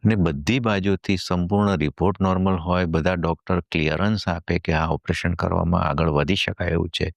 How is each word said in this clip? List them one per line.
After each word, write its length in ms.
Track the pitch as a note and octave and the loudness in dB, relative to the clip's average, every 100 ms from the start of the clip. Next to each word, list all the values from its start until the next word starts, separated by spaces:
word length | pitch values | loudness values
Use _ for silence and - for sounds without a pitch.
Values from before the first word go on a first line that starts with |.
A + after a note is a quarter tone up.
અને 120 | G#2+ A2 | 2 2
બધી 440 | E2+ C#2+ D2 B2+ | 0 0 0 0
બાજુથી 580 | A#2 G2+ F#2+ F#2+ - F#2+ | 2 0 0 -2 0 -2
સંપૂર્ણ 600 | - F2+ F2 G2+ G#2 F#2+ | 0 -2 0 2 2 2
રિપોર્ટ 440 | D2+ - F2+ F#2+ | -2 0 0 2
નોર્મલ 320 | F#2+ F#2 F#2+ | 0 2 2
હોય, 320 | F#2 E2 F2+ F2+ | 0 0 0 0
બધા 280 | E2 D#2 | 0 0
ડૉક્ટર 480 | F2+ E2 D#2+ - F2+ | 0 0 -2 -2 -2
ક્લિયરન્સ 680 | - E2 D#2 D#2 G2+ G#2+ - | -2 -2 0 0 0 0 -2
આપે 320 | F2 - F2 | -4 -2 -4
કે 140 | E2+ | 0
આ 140 | D#2+ E2 | 0 0
ઓપરેશન 460 | D#2 - F2 F2+ | -2 -2 -2 -2
કરવામાં 480 | E2+ F2 F2 E2+ F2 | -2 -2 0 0 0
આગળ 280 | E2+ C#2+ E2 | 0 0 0
વધી 260 | D2 D2+ G2 | 2 0 -2
શકાય 340 | - - F2 | -2 -4 -2
એવું 200 | E2+ E2 | -2 -2
છે 220 | - E2 | -4 -6